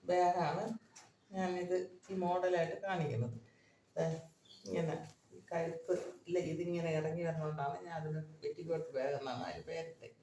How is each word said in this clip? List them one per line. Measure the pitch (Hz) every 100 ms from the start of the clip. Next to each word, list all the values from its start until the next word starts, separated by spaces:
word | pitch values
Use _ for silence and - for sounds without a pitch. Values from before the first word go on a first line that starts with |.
| -
ബാഗാണ് | 180 180 180 160 165 226 226 - - - _ _ 190
ഞാനിത് | 185 180 175 185 - - -
ഈ | 190
മോഡലായിട്ട് | 180 180 180 180 160 - 196
കാണിക്കുന്നത്. | 180 147 113 113 - - _ - _ _ -
ദേ | 165 160 - _ - - 196
ഇങ്ങനെ | 180 165 - - - _ -
ഈ | -
കഴുത്ത് | 170 165 165 - 180 - - -
ഇല്ല, | 175 156
ഇതിങ്ങനെ | 156 175 170 165 156
ഇറങ്ങി | 156 165 170
വരുന്നതുകൊണ്ടാണ് | 156 151 156 143 - 175
ഞാൻ | 165
അതിന് | 156 156 156 -
പെറ്റിക്കോട്ട് | 147 151 165 160 - 135
ബാഗ് | 135 143
എന്നാണ് | 135 123 87
അതിന് | - -
പേരിട്ടത്. | 165 165 - - -